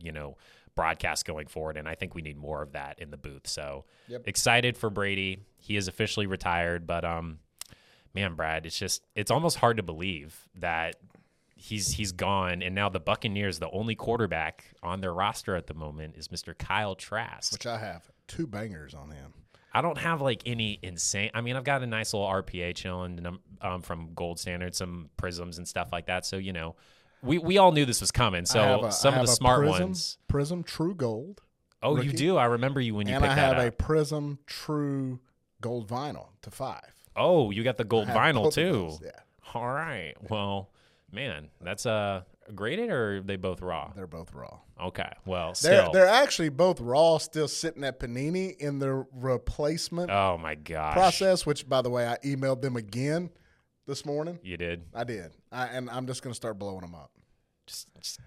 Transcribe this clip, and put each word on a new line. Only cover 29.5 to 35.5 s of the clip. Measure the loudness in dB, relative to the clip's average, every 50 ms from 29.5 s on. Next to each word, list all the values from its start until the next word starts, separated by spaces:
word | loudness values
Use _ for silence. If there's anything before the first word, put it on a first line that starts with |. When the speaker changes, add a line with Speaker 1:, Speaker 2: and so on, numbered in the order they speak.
| 8 8
Speaker 2:
Prism, | 6 6 6 4 2
Speaker 1:
ones. | 0 -2 -4 -4 -6 -8 _ _
Speaker 2:
Prism | 0 0 0 0 0 -2 -6 -6
True | -8 -4 -2 -2 -2 0
Gold | 0 -2 -2 -2 -4 -6 -10 -14 -18 _ _ _ _ _ _ _ -2
Speaker 1:
Oh, | 0 2 2
you | 2 2
Speaker 2:
rookie. | 0 0
Speaker 1:
do? | 2 2 4 6
I | 6 6
remember | 6 4 4 2 0 0 0
you | 0 0 0
when | 0 0
you | 0 2
Speaker 2:
And | 4 4
Speaker 1:
picked | 4
Speaker 2:
I | 6
Speaker 1:
that | 6 6 4 4
Speaker 2:
have | 4 2
a | 0
Speaker 1:
up. | 0 -2
Speaker 2:
Prism | 0 2 4 2 4 2 -2 -4 -4 -4 -6 -8 _
True | -14 -14 -12 -6 -4 -2 0 0 0 0 -2 -2 -4 -6 -8 _ _ _ _ _ _